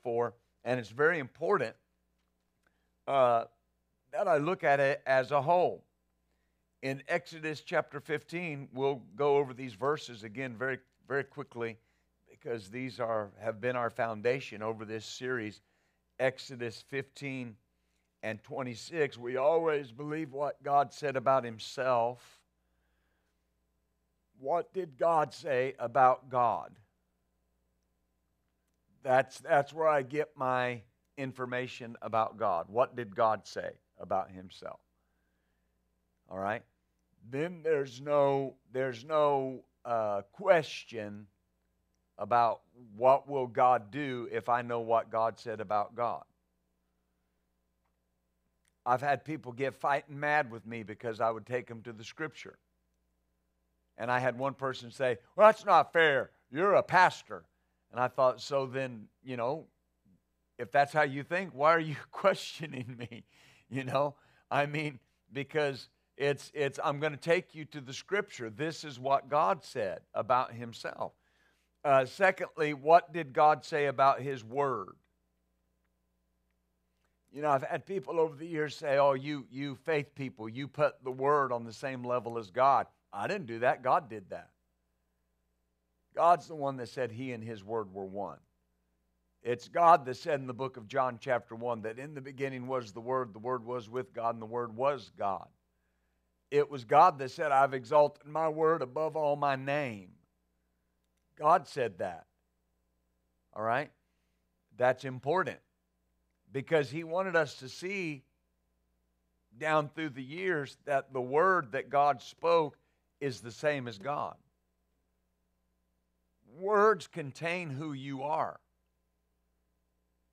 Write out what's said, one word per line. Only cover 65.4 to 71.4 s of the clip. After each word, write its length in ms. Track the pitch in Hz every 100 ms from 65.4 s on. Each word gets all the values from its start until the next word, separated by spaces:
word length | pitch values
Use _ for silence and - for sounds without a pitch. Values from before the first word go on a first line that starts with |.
| 135 156 143 127 - _ _ -
it's, 360 | 143 143 -
it's, 260 | 147 139 -
I'm 160 | 156 143
gonna 180 | 156 139
take 380 | 165 180 - 156
you 100 | 151
to 160 | 151
the 100 | 127
scripture. 600 | 127 - 202 196 - 113
This 320 | 110 160 156
is 160 | 151 123
what 300 | 131 135 123
God 340 | 147 180 185
said 380 | - 127 98 82 -
about 400 | 107 110 123 127
himself. 600 | 113 120 117 - - 98 - _ _